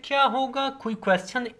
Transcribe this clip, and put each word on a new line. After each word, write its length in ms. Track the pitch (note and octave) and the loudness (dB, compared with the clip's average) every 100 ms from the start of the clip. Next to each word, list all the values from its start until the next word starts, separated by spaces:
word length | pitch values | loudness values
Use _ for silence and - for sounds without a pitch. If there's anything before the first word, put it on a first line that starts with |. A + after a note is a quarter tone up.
क्या 180 | - C#4 | -2 2
होगा, 460 | C4+ A#3+ C4 C4+ C4+ | 2 2 -2 -2 -4
कोई 240 | C4+ A3+ | -4 -6
क्वेश्चन 520 | G#3+ - F#3 F#3 B3+ A#3+ - | -2 2 2 2 -6 -6 -8